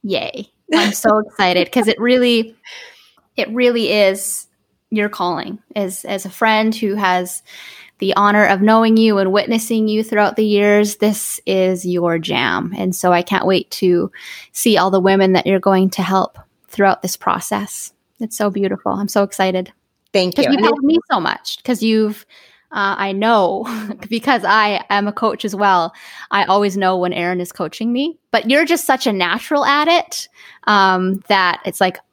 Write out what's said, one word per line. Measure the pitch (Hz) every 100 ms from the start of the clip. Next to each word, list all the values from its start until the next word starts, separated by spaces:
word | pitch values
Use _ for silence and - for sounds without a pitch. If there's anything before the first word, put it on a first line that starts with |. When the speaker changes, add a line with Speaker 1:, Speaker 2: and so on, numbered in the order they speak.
Speaker 1:
Yay. | 208 160 - 160 208 _ -
I'm | 320 214
so | - 226 214
excited | 214 - 185 180 175
'cause | 254 214
it | 208
really, | 233 254 247 233 220 - - - - - _ _ _ -
it | 202
really | 233 247 240 220
is | 214 196 196 - - - _ _ _ _
your | 214 208
calling. | 208 180 170 185 214 _ 208
As, | 190 185
as | - 196 190
a |
friend | - 226 214 220
who | 220 214 208
has | 196 180 180 - _ - - - - _
the | 190 -
honor | 202 208
of | 208 190
knowing | 208 220 226 220
you | 226 202
and | 190
witnessing | 202 - 226 220 226 214
you | 214
throughout | 220 208 208 214
the |
years, | 220 202 208 208 208 -
this | 214 208 - - -
is | 190 185 185 180
your | 175 175 165
jam. | 165 - 123 90 175 196
And | 185
so | 180 185
I | 175
can't | 175 196 180
wait | 190 -
to | - 185 175 180 - - - -
see | - 233 196
all | 190
the | 190
women | 185 196 190
that | 185 -
you're | 190
going | 196 190 190
to | -
help | 180 190 - - - _ _
throughout | - 196 185
this | 185 -
process. | - - - 202 202 - - _ _ _
It's | 220 -
so | 208
beautiful. | 196 196 190 -
I'm | 196 202
so | 208
excited. | 202 - 190 185 185 _ _ _ _
Speaker 2:
Thank | 196 180 175
Speaker 1:
'Cause | -
Speaker 2:
you. |
Speaker 1:
you've | 277
Speaker 2:
And |
Speaker 1:
helped | 220 285
me | 269 330 -
so | -
much, | 165 - - -
'cause | - 240
you've, | 220 220 214 214 _ - _ _ _
uh, | 254 196 196
I | 196
know, | 196 220 226 175 196 226
<laughs> | 226 214 - -
because | 226 247 247
I | 202 214 208 196 -
am | 202 208
a |
coach | 208 226 -
as | 208
well, | 196 208 180 165 - - - -
I | 202
always | 196 196 202 190
know | 185 185
when | 180
Erin | 180 175 180
is | 175
coaching | - 160 - 226
me, | 240 294 320 _
but | 226 220
you're | 277
just | 311 330 -
such | 262 254
a |
natural | 196 175 214 - 294 285
at | 285 302
it, | 339 - - - _ - - -
um, | 208 190 185 185 190 -
that | 196 180 170 -
it's | -
like | 185 180 _